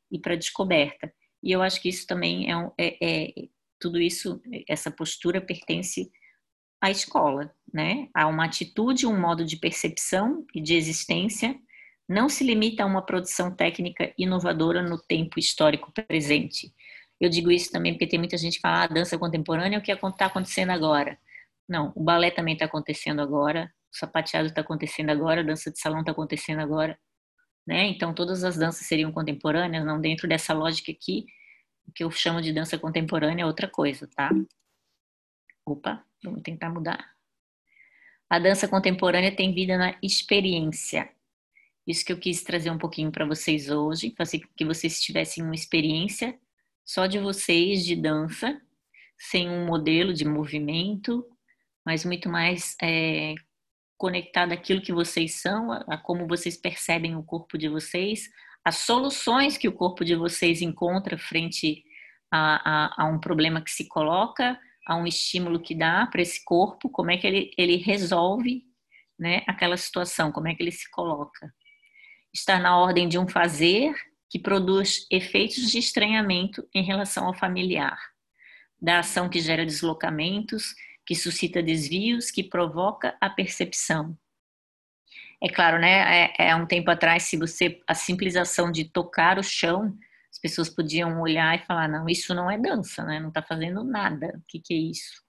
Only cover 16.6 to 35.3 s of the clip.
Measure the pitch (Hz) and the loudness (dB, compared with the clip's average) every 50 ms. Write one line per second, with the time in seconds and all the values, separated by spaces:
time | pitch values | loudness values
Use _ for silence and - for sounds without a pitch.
16.6 | - - - _ - - - - - _ _ - 175 175 165 175 170 175 175 175 | -10 -12 -16 _ -20 -20 -20 -20 -20 _ _ 0 2 2 2 4 4 4 4 4
17.6 | - - - 170 170 170 165 - 170 165 - 165 170 170 180 170 165 170 175 - | 4 0 -2 -2 0 0 0 0 0 0 0 0 0 -2 -2 -4 -2 -4 -2 -2
18.6 | - 170 165 170 175 170 160 165 170 - 170 165 170 170 160 160 156 - 160 160 | 0 2 2 2 2 2 2 0 0 0 -2 -2 -2 -2 -2 -2 -2 -2 -2 0
19.6 | 180 196 208 208 208 - 196 190 - 190 190 - 269 285 - 190 190 - - 190 | 0 0 -2 -2 -2 -2 -2 -2 -4 -6 0 0 0 0 2 -2 -4 -2 -2 -2
20.6 | 185 180 180 170 156 156 151 143 143 156 156 - _ _ - - - _ _ _ | 0 0 0 2 2 4 4 4 2 0 -4 -10 _ _ -20 -20 -20 _ _ _
21.6 | _ - 175 160 147 - - - 160 165 170 170 175 175 175 - 165 165 160 160 | _ -6 -4 -2 -2 -4 -4 0 2 4 4 6 4 4 2 0 0 0 0 0
22.6 | 160 156 - 156 147 - 143 - - 151 151 147 147 139 147 143 147 151 156 165 | -2 -2 -2 -4 -4 -4 -6 -6 -4 -4 -2 -2 -2 0 0 0 2 2 0 -2
23.6 | 170 170 - _ _ _ - - - - - 165 160 - - 160 156 156 160 160 | -4 -6 -10 _ _ _ -12 -10 -10 -4 -2 -2 -2 0 0 0 0 0 -2 -4
24.6 | 151 - 160 147 151 147 - - 156 151 151 147 160 160 165 170 160 151 156 156 | -4 -4 -4 -4 -4 -6 -6 -4 -2 0 0 2 2 2 2 2 2 0 -2 -4
25.6 | - 156 - - - 156 156 160 160 160 156 - 156 151 147 151 - - 156 156 | -6 -10 -10 -6 -4 -4 -2 -2 -2 -4 -4 -4 -6 -6 -6 -6 -6 -6 -4 -4
26.6 | 156 143 156 156 156 160 156 - _ _ _ _ _ _ _ _ _ _ _ _ | -2 -2 0 0 0 -2 -4 -8 _ _ _ _ _ _ _ _ _ _ _ _
27.6 | _ 160 165 175 196 202 185 - 170 170 160 175 175 175 185 185 180 185 170 160 | _ -2 0 2 2 0 0 -2 -2 -2 -2 -2 -2 -2 -2 -2 -2 -2 0 0
28.6 | 160 165 165 - - - 170 156 156 156 156 165 160 151 143 - - 156 151 170 | 0 -2 -2 -4 -4 -2 0 0 0 0 -2 -4 -4 -4 -4 -2 -2 0 0 2
29.6 | 180 175 165 160 151 156 151 156 156 160 160 160 - 165 165 160 - - 160 156 | 0 0 -2 -2 -2 -2 -2 0 0 -2 -2 -2 0 0 -2 0 0 -2 -2 0
30.6 | 156 165 160 - - - 160 - - - 190 220 - - - _ _ - _ _ | 0 -2 -2 -4 -6 -8 -10 -8 -6 -4 -4 -4 -6 -8 -16 _ _ -20 _ _
31.6 | _ _ _ _ _ - - - 165 165 160 - - 170 165 170 160 160 156 156 | _ _ _ _ _ -16 -8 -6 -6 -4 -2 0 0 0 0 0 0 -2 -2 -2
32.6 | 165 - 170 151 - 160 160 165 160 156 165 160 151 151 165 175 170 156 156 - | -2 -2 -4 -4 -4 -4 -2 -2 -2 0 0 0 2 2 0 0 0 -2 -2 -2
33.6 | 208 196 - - 147 143 139 - 143 - _ - 139 151 165 160 - - _ _ | -6 -4 -2 0 0 0 0 -4 -8 -10 _ -2 0 2 2 2 0 -2 _ _
34.6 | _ _ _ _ _ _ _ _ _ _ _ _ _ _ | _ _ _ _ _ _ _ _ _ _ _ _ _ _